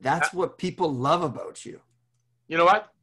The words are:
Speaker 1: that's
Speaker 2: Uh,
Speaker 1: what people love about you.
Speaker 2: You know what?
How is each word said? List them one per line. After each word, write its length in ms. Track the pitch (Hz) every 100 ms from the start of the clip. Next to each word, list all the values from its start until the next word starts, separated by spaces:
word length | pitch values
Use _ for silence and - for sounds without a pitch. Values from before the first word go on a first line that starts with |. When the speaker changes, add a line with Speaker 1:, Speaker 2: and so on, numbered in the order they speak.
Speaker 1:
that's 320 | 131 139 156
Speaker 2:
Uh, 40 | 180
Speaker 1:
what 200 | 175 -
people 340 | 180 156 165
love 280 | 127 139 175
about 420 | 156 107 92 - -
you. 140 | - _ _ _ _ _ _ -
Speaker 2:
You 80 | 165
know 80 | 175
what? 240 | 214 - _